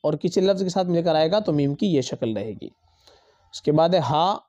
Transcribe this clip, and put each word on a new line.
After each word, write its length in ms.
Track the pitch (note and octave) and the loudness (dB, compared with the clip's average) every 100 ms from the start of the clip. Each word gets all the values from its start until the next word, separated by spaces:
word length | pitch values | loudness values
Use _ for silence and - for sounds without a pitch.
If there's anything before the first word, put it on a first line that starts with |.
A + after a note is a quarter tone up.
और 120 | D3+ D3+ | -2 -2
किसी 260 | F3+ F#3+ | -2 0
लफ्ज़ 220 | F#3 F#3+ | 2 2
के 60 | F#3+ | 0
साथ 160 | F#3+ F3+ | -2 0
मिलकर 300 | E3+ E3+ D#3 | 0 2 2
आएगा 240 | D#3+ G#3 | 2 0
तो 120 | G#3 | 0
मीम 220 | D3 C#3+ | 0 0
की 140 | C#3+ G#3 | 0 0
ये 140 | D3 | 0
शक्ल 320 | B2 C3+ A#2 G#2 | -2 -6 -4 -4
रहेगी। 340 | G#2+ G2 - _ _ _ _ _ _ _ _ | -8 -12 -14 _ _ _ _ _ _ _ _
उसके 180 | - - | -6 0
बाद 240 | D3+ E3 F3+ | 2 4 2
है 40 | |
हा 400 | B2+ D3+ F3+ G#3+ | 2 0 0 -2